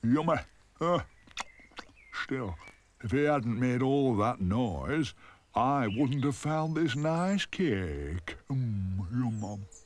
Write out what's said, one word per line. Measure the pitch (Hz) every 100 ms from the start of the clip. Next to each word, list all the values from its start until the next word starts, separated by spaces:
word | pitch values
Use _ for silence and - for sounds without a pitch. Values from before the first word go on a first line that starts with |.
Yummy. | 113 135 160 156 - - - _
Uh, | 165 175 - - - - - - - - - - - -
still, | - 135 113 85 - - _ _
if | 117
he | 131
hadn't | 147 147 110 113
made | 127 120
all | 131 139 135 110
that | 107 123
noise, | 92 107 123 80 67 147 143 - - - _
I | - 120 143 117
wouldn't | 101 139 139
have | 139 139
found | 151 156 156
this | 156 165 139
nice | 151 160 185 196 -
cake. | - 180 101 90 71 71 82 - - -
Mm, | 135 123 104 95 95 92
yum, | 120 127 110
yum. | 101 104 98 -